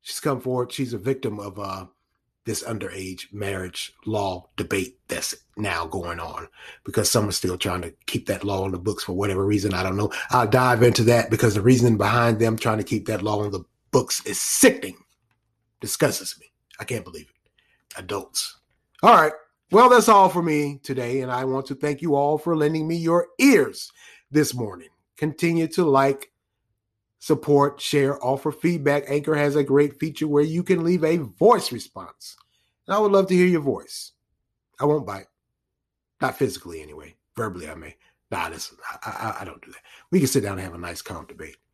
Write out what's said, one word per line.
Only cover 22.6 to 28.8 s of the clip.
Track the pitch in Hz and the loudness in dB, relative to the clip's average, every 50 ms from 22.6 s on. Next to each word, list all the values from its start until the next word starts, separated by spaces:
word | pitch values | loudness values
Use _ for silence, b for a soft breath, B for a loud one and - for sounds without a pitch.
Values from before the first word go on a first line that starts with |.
| 147 151 160 160 156 | 2 0 0 -2 -4
me | 160 170 | -4 -4
your | 170 165 165 170 175 170 - _ - | -2 0 2 2 2 0 -2 _ 4
ears | 254 277 254 175 131 - - - - - b b b b b b b b | 6 6 6 6 4 2 -4 -14 -18 -18 b b b b b b b b
this | 131 151 147 - 127 | 0 0 0 0 -2
morning. | 123 113 104 92 90 - - _ _ _ _ _ | -6 -8 -8 -10 -14 -18 -20 _ _ _ _ _
Continue | - 151 156 147 - 175 170 165 165 165 | -6 -6 -6 -4 -2 -2 0 0 0 -2
to | 160 - - 175 | -2 0 0 2
like, | 156 135 135 135 139 139 139 - _ _ _ _ _ _ _ _ _ _ _ _ _ _ _ _ _ _ _ | 4 4 4 4 2 0 -2 -8 _ _ _ _ _ _ _ _ _ _ _ _ _ _ _ _ _ _ _
support, | - - 156 131 - 147 143 143 139 143 143 - | -2 -2 -2 0 2 4 4 4 4 2 0 -6
share, | - - - 143 135 135 143 - - | -6 0 0 2 2 2 -2 -2 -2
offer | 123 135 139 - 156 | -2 -2 -2 -2 -6
feedback. | 143 - - 175 175 160 | -6 -2 -2 -2 -2 0